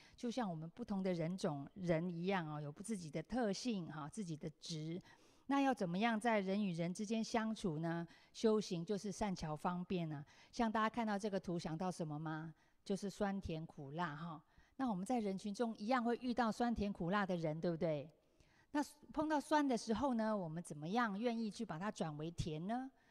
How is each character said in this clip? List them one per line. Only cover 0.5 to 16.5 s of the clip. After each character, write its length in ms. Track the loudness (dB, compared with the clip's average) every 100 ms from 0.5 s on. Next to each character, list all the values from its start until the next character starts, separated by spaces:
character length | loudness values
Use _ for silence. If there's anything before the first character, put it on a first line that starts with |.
| -4
们 120 | -8
不 160 | -8
同 200 | -4 0
的 100 | 2
人 240 | 2 0 0
种 300 | -2 -2 -6 -4
人 340 | 2 2 2
一 160 | -2 0
样 200 | 0 0
哦， 120 | -4
有 120 | -6
不 100 | -6
自 160 | -6 -4
己 140 | -4
的 100 | -6
特 320 | -2 0 0
性 320 | 0 0 0 -2
哈， 180 | -6 -8
自 140 | -6
己 120 | -6 -4
的 140 | -6 -8
质。 380 | -8 -6 -4 -6 -8 -20 -20 -12 0
那 120 | 4
要 120 | 4
怎 140 | 4 0
么 100 | 2
样 200 | 2 4
在 220 | 4 4
人 260 | 4 2 2
与 60 |
人 200 | 2 0
之 140 | -2 -2
间 160 | 0
相 320 | 0 0 0
处 260 | 0 0 0
呢？ 280 | 0 0 -4 -10 -20
修 300 | 2 4 4
行 220 | 2 -2
就 140 | -2 -2
是 140 | -2
善 240 | -2 -2 -2
巧 180 | -2
方 300 | -2 -2 -2
便 260 | -2 -2 -2
啊。 160 | -4 -8 -18 -8
像 220 | 0 2
大 100 | 2
家 80 | 2
看 160 | 2 0
到 140 | 0
这 100 | 0
个 80 | -2
图， 220 | 0 -2
想 180 | -2 -2
到 140 | -2
什 160 | -2 -2
么 100 | -4
吗？ 360 | -4 -4 -6 -12 _ _ -4
就 100 | -2
是 140 | -2
酸 300 | -2 -2 -2
甜 240 | -4 -4 -6
苦 260 | -10 -8
辣 240 | -4 -4 -4
哈。 260 | -8 -10 -16 -20 -14 -4
那 120 | -2
我 60 | 0
们 100 | 0
在 140 | 0
人 180 | 0 -2
群 160 | -4
中 220 | -2 -2 -2
一 100 | 0
样 140 | 2
会 160 | 2 0
遇 120 | 0
到 160 | 2
酸 240 | 2